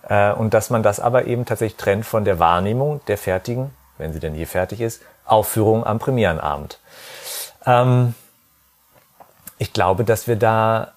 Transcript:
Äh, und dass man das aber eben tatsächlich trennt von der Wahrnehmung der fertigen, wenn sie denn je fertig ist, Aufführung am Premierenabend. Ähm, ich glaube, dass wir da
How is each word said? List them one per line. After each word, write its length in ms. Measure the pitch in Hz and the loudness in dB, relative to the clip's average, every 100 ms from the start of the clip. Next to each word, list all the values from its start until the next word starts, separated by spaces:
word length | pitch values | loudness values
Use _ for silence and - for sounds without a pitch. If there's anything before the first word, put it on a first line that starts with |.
| - | 0
Äh, 240 | 104 101 | 2 2
und 220 | - 110 | 2 2
dass 160 | 110 - | 2 2
man 140 | 117 | 0
das 160 | 107 104 | 2 2
aber 260 | 120 123 | 0 0
eben 200 | - 120 | 0 -4
tatsächlich 320 | 123 110 110 - | -4 -2 -4 -2
trennt 280 | - 101 | -2 -2
von 200 | 113 113 | 0 -2
der 140 | 104 87 | 0 2
Wahrnehmung 600 | 85 87 98 120 147 147 - | 4 4 0 0 -2 -4 -4
der 100 | 101 | -4
fertigen, 540 | - 92 - 120 135 - _ - | -2 -4 -4 -6 -6 -10 _ -12
wenn 160 | 78 | -8
sie 60 | 78 | -6
denn 160 | 80 | -8
je 100 | 80 | -6
fertig 360 | 82 90 92 107 | -4 -4 -4 -4
ist, 200 | 113 - - _ | -8 -8 -20 _
Aufführung 600 | - 110 104 113 107 110 | 0 2 2 0 2 2
am 140 | - 113 | 0 -4
Premierenabend. 800 | - 127 98 80 76 71 76 - _ - - - - - - _ | -2 0 0 0 -4 -6 -10 -20 _ -20 -20 -18 -14 -12 -14 _
Ähm, 500 | - 123 127 123 123 117 _ _ _ _ _ _ _ _ _ _ - _ - _ | 2 4 6 4 2 -2 _ _ _ _ _ _ _ _ _ _ -20 _ -20 _
ich 140 | 101 | -6
glaube, 300 | - 92 95 | 0 0 2
dass 240 | 113 110 - | 0 0 0
wir 100 | 110 | 0
da 560 | 113 110 110 113 - | 2 2 2 0 -4